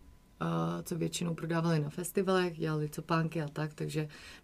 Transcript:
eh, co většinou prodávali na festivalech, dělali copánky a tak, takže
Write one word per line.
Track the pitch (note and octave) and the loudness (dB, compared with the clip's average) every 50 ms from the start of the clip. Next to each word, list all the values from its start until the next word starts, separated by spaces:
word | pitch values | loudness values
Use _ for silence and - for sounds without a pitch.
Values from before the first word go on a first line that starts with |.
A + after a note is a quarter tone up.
| - - - - - - - - E3 | -14 -20 -20 -20 -20 -20 -8 -4 -2
eh, | E3+ E3 E3 E3 E3 - E2+ E2 | 0 2 2 2 0 0 -4 -4
co | - F3 | -4 -2
většinou | D#3+ E3 E3 - - F3 E3+ E3 | -2 -2 -2 -2 -2 -2 -2 -2
prodávali | - - D#3+ E3+ E3 E3 E3+ E3 D#3 | -2 -2 0 0 2 4 4 4 4
na | D3 C#3+ | 2 0
festivalech, | - - F3 - - G3+ F#3+ F#3+ F#3+ F#3 F3+ F3 E3 D#3+ | -2 -6 -6 -2 0 0 2 4 4 4 4 2 0 0
dělali | E3 D#3+ D#3 D3+ D3+ D3 | -2 0 0 0 0 -2
copánky | - - D#3 - E3+ E3 E3 D#3+ - E3+ D3+ | -2 -6 -2 2 2 2 2 2 0 -2 -2
a | D3 | -2
tak, | - - D3+ D3+ D3+ | -2 -2 -4 -4 -2
takže | - D#3+ D3+ C#3+ D#3 D#3 D3+ - - - - - - | -4 -4 -2 0 -2 -2 -2 -6 -14 -18 -18 -16 -6